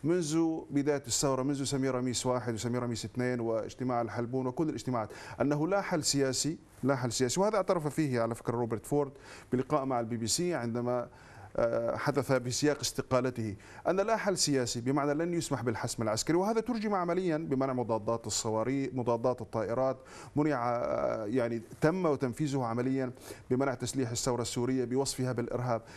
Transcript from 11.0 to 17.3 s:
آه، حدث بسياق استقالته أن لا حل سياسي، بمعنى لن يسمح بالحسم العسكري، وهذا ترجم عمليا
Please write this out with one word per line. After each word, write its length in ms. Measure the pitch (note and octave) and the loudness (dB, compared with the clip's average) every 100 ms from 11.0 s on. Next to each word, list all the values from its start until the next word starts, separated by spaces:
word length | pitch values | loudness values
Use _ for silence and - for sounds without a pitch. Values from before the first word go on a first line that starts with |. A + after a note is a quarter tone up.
| - - - - - - | -4 -12 -20 -18 -8 0
آه، 380 | A#2 A#2+ A#2 A#2 | 2 2 0 0
حدث 340 | - C#3+ C3 | 0 0 2
بسياق 480 | C3 B2 A#2+ D3 C#3 | 2 2 2 2 2
استقالته 760 | - - - B2+ B2+ A#2+ A2 G2 - - - | -2 -4 2 2 2 -2 -4 -6 -12 -4 0
أن 80 | F#3+ | 2
لا 220 | G#3 G#3+ | 2 0
حل 200 | G#3 F3 | 0 0
سياسي، 440 | D3+ C3+ A#2+ B2 | 2 2 0 -2
بمعنى 320 | B2 C#3+ C#3+ | 0 0 2
لن 200 | D3 E3+ | 0 0
يسمح 280 | E3+ - C3 | -2 -2 -2
بالحسم 420 | A#2+ G#2+ A#2+ - | 0 -2 -4 -2
العسكري، 340 | A2 A2 - E3+ | 0 0 2 2
وهذا 240 | G3 A3 | 2 0
ترجم 320 | A3+ A3+ G#3+ | 0 -2 0
عمليا 440 | G3 E3+ E3+ F#3 | 0 2 0 2